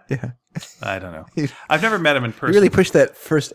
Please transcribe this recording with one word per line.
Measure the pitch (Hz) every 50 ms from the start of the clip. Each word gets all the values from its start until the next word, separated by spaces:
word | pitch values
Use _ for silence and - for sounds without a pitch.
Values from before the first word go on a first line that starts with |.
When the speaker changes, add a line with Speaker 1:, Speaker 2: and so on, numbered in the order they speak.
| _ -
Speaker 1:
Yeah. | 131 131 - 123 123 _ _ _ - - - - - _
Speaker 2:
I | - - 98 95
don't | 92 90
know. | 85 80 82 -
Speaker 1:
<laughs> | -
You | - 151 135 - - - -
Speaker 2:
I've | - 156
never | 180 226 220 196
met | 165 151 147
him | 135 123
in | 113
person. | 110 - - 135 175
Speaker 1:
really | 208 202 175
pushed | - - 185 - -
that | 165 135 - - -
first | - - 160 151 135 - -